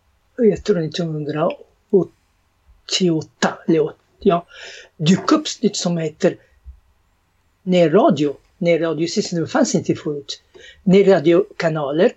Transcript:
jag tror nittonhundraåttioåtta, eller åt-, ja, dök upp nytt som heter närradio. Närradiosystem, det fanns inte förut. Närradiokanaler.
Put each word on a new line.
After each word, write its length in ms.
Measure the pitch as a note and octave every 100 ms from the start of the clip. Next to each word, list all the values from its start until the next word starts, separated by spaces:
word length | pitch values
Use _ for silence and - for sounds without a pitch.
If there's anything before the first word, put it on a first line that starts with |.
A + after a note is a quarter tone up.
| _ _ _
jag 280 | - A3+ E3+
tror 160 | - F3+
nittonhundraåttioåtta, 2750 | D#3 E3+ E3 D3+ D3 D3+ F3+ - _ _ _ G3 - _ _ _ _ _ _ _ - - F3+ D#3+ - _ F3 - -
eller 120 | D#3+
åt-, 180 | D3+ - _ _
ja, 260 | G3 E3+ - - - - - -
dök 340 | D#3 F#3+ -
upp 140 | D#4 D#4 -
nytt 140 | G3+
som 220 | - F3+ E3+
heter 400 | D#3 - F3 - _ _ - - _ _ _ _ _ _ _ _
närradio. 720 | F#3 F3+ E3 F#3 D#4 C#3+ C#3+ - _ -
Närradiosystem, 840 | E3+ E3 E3 D#3 E3 G#3+ - E3+
det 60 | D#3
fanns 280 | C#4 B3
inte 200 | F3 -
förut. 460 | - D#3 C#3+ - - _ - - -
Närradiokanaler. 1300 | F#3+ F#3+ F#3+ F3+ D3+ E3+ - - E3 D#3 C#3 D3+ A#3